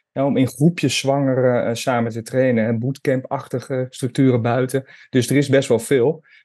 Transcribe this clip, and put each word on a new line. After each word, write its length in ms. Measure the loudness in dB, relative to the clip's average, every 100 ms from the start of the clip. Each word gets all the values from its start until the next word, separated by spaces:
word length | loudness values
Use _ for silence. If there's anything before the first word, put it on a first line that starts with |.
| _
Ja, 140 | -4 -2
om 120 | 0
in 100 | 0
groepjes 500 | 2 2 2 -2 -2
zwangeren, 680 | 0 0 0 2 2 2 -2
eh, 60 |
samen 380 | -4 -2 -2 -2
te 100 | -6
trainen. 440 | -4 0 2 2 0
En 140 | -2
bootcamp-achtige 1080 | -4 -4 -2 -2 -4 -8 -6 -8 -6 -6 -8
structuren 520 | -6 -4 2 2 4
buiten. 420 | 0 0 -2 -4 -6 -18 -2
Dus 200 | 0 2
er 60 | 0
is 140 | 2
best 180 | 2 2
wel 100 | 0
veel. 440 | 2 2 2 -2 _ -16